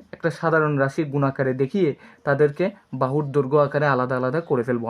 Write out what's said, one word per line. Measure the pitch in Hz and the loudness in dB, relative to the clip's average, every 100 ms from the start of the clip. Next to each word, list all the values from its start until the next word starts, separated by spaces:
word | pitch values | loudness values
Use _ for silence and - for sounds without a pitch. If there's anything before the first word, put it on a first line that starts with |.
| - | -10
একটা | - 165 | -6 -6
সাধারণ | 151 165 160 151 143 | -2 0 2 2 2
রাশি | 135 - | 0 -2
গুণাকারে | 151 143 139 139 131 | -4 0 -2 0 -2
দেখিয়ে | 131 135 202 165 - - - - | 0 -2 0 0 -2 -10 -10 -2
তাদেরকে | 139 147 147 185 - _ | 2 2 2 -4 -4 _
বাহুর | 131 131 147 143 | -4 -2 -2 -2
দৈর্ঘ্য | 143 131 147 139 | -2 2 2 2
আকারে | 147 147 | 2 0
আলাদা | 127 127 131 | 0 0 -2
আলাদা | 127 156 | -2 -2
করে | 165 131 117 | -2 -2 0
ফেলবো | 120 113 | -2 -2